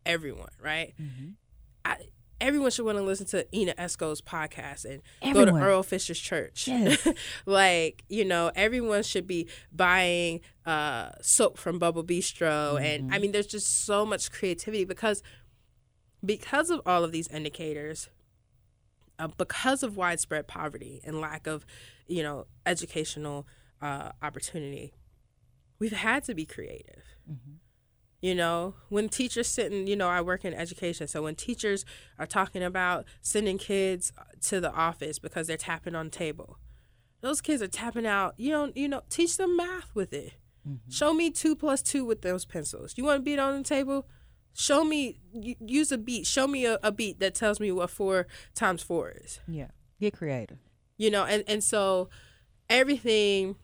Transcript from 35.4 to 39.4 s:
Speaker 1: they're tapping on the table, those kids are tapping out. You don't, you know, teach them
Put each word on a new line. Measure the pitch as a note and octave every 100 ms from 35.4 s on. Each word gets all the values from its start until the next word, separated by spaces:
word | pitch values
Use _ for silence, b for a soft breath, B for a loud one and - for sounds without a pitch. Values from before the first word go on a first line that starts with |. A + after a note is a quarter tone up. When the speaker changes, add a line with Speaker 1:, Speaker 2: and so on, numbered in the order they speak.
| D#3
Speaker 1:
they're | D#3+
tapping | - E3 - E3
on | D#3+
the |
table, | - E3 D3 - - - - _ _ _ _
those | B3 D4
kids | - D4
are | G3
tapping | - A#3 A#3 A3+
out. | G3+ F#3 -
You | B3
don't, | D4+ C#4+ -
you | C#4+
know, | C#4 -
teach | - E4+
them | -